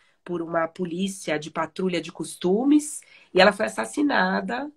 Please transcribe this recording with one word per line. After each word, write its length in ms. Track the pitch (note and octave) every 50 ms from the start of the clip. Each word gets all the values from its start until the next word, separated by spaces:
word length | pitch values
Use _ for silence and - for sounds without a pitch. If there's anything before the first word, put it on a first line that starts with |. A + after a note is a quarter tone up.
| _ _ _ _ _
por 180 | - F3 E3+
uma 260 | E3 E3 E3+ E3 E3 E3
polícia 680 | - - F#3 E3+ E3 F3 G3 G3 G3 - - E3+ D3+ D3+
de 120 | D3+ D#3+
patrulha 500 | - E3+ D#3+ D#3 - - F#3+ F#3 F3 E3+
de 120 | D#3 E3
costumes 880 | - - D#3+ - - - - F3+ F#3+ A3+ C4 C#4+ D4+ D4 D4 - - - - _ - - _ _ -
e 60 | F#3
ela 120 | F#3 G#3
foi 140 | G3 G3+ A3
assassinada 1040 | A3 G#3+ G#3+ A3+ - - D4 D4+ C#4+ C4+ G3+ F#3 F#3 F#3+ G3+ G3 F#3+ A#3 B3+ C#4+ D4+ -